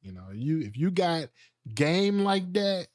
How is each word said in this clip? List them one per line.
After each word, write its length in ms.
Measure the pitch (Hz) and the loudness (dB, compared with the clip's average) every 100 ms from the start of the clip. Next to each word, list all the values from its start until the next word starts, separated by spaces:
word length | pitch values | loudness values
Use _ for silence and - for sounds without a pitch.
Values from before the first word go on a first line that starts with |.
You 100 | 95 | -16
know, 140 | 92 92 | -16 -14
you, 260 | 101 135 160 | -6 -2 -2
if 160 | 110 110 | -2 -2
you 140 | 175 | 0
got 380 | 185 175 165 139 _ - _ - | 2 2 0 -4 _ -20 _ -12
game 520 | 110 147 175 202 202 | 0 2 4 2 2
like 280 | 196 196 180 | 2 0 0
that 340 | 190 202 190 165 | 0 0 -2 -6